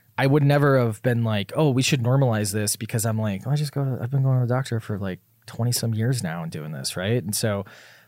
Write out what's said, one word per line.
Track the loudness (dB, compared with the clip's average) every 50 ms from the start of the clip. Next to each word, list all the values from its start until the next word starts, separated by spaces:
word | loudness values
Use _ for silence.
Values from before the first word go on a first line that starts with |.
| _ _ _ 0
I | 2
would | 4 4 4
never | 4 4 4 4 4 4 4 4
have | 4 2 0 -2
been | 0 0 0 2
like, | 0 0 0 -2 -2 -4 -2
"Oh, | 0 2 2
we | 2 2
should | 2 2 0 0
normalize | 2 2 4 4 4 4 2 2 0 0
this," | -2 -2 -2 -2 -2
because | -4 -6 -4 -2 -2 0
I'm | 0 0 0
like, | -2 -2 -2 -4 -2
"Oh, | -2
I | -2
just | -2 -2 -2
go | -4 -4 -2
to, | -2 -2 -4
I've | -4 -2
been | 0 0 2
going | 2 2 2
to | 2
the | 2
doctor | 0 -2 -2 -2 -4 -4
for, | -4 -6 -6 -6
like, | -6 -6 -8 -8 _ _ _ _ _
twenty | -12 -6 -2 -2 0
some | 0 0 -2 -2 -2
years | 0 0 0 0 -2 -2
now | -4 -6 -6
and | -8 -8
doing | -8 -8 -8 -8
this," | -8 -8 -8 -8 -6
right? | -4 -2 0 -2 -2
And | -2 -4
so | -4 -2 -2 -2 -2 -4 -6 -8 -14 -20 -20 -20 -20 -20 _